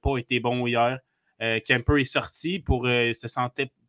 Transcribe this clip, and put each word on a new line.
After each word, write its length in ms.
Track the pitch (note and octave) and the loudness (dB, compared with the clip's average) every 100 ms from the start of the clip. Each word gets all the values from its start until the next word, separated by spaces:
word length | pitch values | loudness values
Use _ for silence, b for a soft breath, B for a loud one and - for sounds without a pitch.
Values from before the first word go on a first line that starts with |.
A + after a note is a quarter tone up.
pas 160 | C#3 C3 | -4 -2
été 220 | - B2 | -2 -2
bons 260 | A#2+ B2 B2 | 0 0 2
hier. 320 | A#2 A#2+ C3 _ _ _ - | 2 2 0 _ _ _ -6
Euh, 180 | A2+ A2+ | -4 -2
Kuemper 420 | - B2+ - D3 | 2 2 4 2
est 40 | |
sorti 540 | C3 C#3 - - E3+ F#3 | 2 -2 -6 -8 -6 -4
pour, 280 | - B2 B2 | -2 0 2
euh, 220 | A#2+ A#2 | 2 2
il 60 | |
se 120 | A2+ A#2 | -2 -6
sentait 440 | B2+ B2 - C3 _ | -6 -4 -4 -8 _